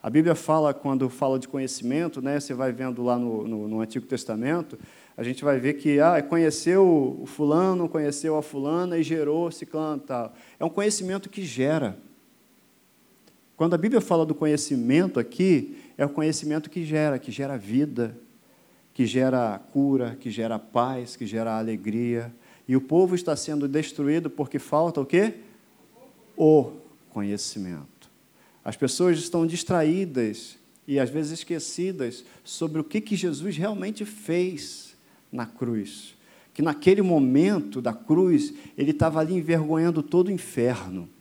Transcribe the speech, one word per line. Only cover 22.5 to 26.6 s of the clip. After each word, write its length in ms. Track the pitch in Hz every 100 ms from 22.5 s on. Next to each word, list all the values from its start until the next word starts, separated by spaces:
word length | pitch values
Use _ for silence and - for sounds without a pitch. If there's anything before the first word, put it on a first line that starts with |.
| - -
E 80 | 131
o 40 |
povo 360 | 131 160 185 180
está 180 | 180
sendo 320 | 147 - 151 143
destruído 640 | 143 151 - 143 160 160
porque 300 | - 131 143
falta 400 | - 147 170 156
o 60 | 135
quê? 280 | 175 214 - - - _ _ _ - - _ _ -
O 340 | 156 156